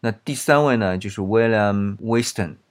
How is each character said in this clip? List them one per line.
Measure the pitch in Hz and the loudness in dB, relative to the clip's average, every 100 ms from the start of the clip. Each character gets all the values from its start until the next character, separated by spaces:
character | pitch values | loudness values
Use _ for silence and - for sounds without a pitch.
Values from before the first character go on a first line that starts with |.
那 | 113 | -4
第 | 107 - | -6 -8
三 | 135 - 147 | -8 2 4
位 | 147 120 | 4 2
呢， | 101 92 | 0 -2
就 | 98 | -6
是 | 98 | -6
William | 95 110 113 110 104 101 101 98 | 0 2 4 4 2 0 -2 -4
Wheaton | 110 117 117 - 87 - _ | -2 0 0 -4 -6 -8 _